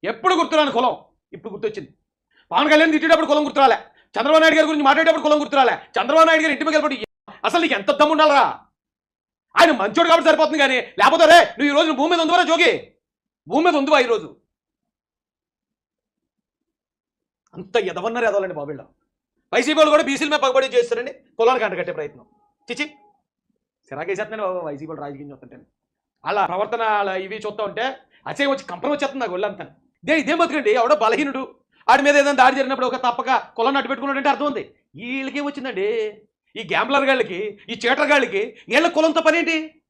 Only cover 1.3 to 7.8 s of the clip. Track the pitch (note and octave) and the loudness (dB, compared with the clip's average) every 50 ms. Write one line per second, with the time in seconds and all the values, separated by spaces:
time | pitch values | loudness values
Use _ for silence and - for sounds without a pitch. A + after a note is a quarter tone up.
1.3 | - E3 _ - F#3+ F3+ D3 G#3+ - - C#3+ - _ _ _ _ _ _ _ _ | -20 -18 _ -14 -12 -8 -8 -8 -8 -8 -16 -16 _ _ _ _ _ _ _ _
2.3 | _ _ _ _ E3+ G#3+ C#4+ D4+ D#4 D4+ D#4+ D#4+ D4+ D4+ D#4+ D#4+ E4 D#4 D#4 C4 | _ _ _ _ 0 0 2 4 4 4 4 4 2 0 2 2 2 2 2 0
3.3 | D4 D4+ D4+ C#4 - - C#4 B3+ A3 - - - _ _ _ _ _ G#3 A3+ C#4 | 0 0 0 -2 0 2 4 4 2 0 -4 -16 _ _ _ _ _ -4 0 2
4.3 | D#4 D#4+ D#4 D#4+ D4+ D#4+ D#4 D4+ D#4+ D4 C#4+ C4+ D4 D4+ D#4+ D#4+ D#4 D#4 - D4+ | 4 4 4 4 4 4 2 2 0 2 2 4 4 4 4 2 2 2 2 2
5.3 | D4 D4+ D4 - C#4+ C#4 C4 A#3 F3+ - - - _ A#3+ B3 A#3+ C#4+ D#4+ D#4+ D#4+ | 0 0 0 0 2 2 2 2 0 -2 -10 -8 _ -4 -2 2 4 4 6 6
6.3 | D#4+ D#4+ D#4 D#4+ C#4+ - D4+ D#4 D#4 D4+ D4 D4+ C#4+ A3+ G#3+ _ _ _ _ - | 4 2 2 0 -2 -2 -2 0 0 0 0 -2 -4 -6 -10 _ _ _ _ -20
7.3 | - - - A3 - F4 E4 D4+ B3 G3+ | -20 -8 -6 -2 -2 0 0 0 -2 -2